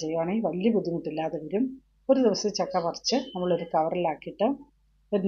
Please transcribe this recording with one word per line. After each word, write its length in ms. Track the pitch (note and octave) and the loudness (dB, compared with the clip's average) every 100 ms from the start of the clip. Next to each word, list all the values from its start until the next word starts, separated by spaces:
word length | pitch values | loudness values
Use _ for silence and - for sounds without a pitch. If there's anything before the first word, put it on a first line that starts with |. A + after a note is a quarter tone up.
ചെയ്യുവാണെങ്കിൽ 420 | D#3 E3 E3+ A3 F#3 | -4 -2 0 0 0
വലിയ 180 | F3 A3+ G#3 | 2 2 2
ബുദ്ധിമുട്ടില്ലാതെ 600 | E3+ E3 E3 D#3 D#3+ D#3+ D#3 | 0 -2 -4 -4 -4 -4 -4
വരും. 180 | G3+ C4 - _ _ - | -2 -2 -4 _ _ 2
ഒരു 80 | C4+ | 4
ദിവസം 280 | A#3 F#3+ G#3 G3 | 4 4 -2 -2
ചക്ക 200 | F3 F3+ E3+ | -2 0 -2
പറിച്ച് 320 | - - B3 - | -2 -2 -2 -2
നമ്മളൊരു 320 | F#3 F3+ E3+ F3 | -4 0 0 2
കവറിലാക്കിയിട്ട് 720 | E3 D#3+ F3+ F3 C#3+ E3+ - A3 C#4 - _ _ _ _ | 0 0 0 -2 -2 -10 0 0 0 -8 _ _ _ _
ഒരു 80 | G3+ | 2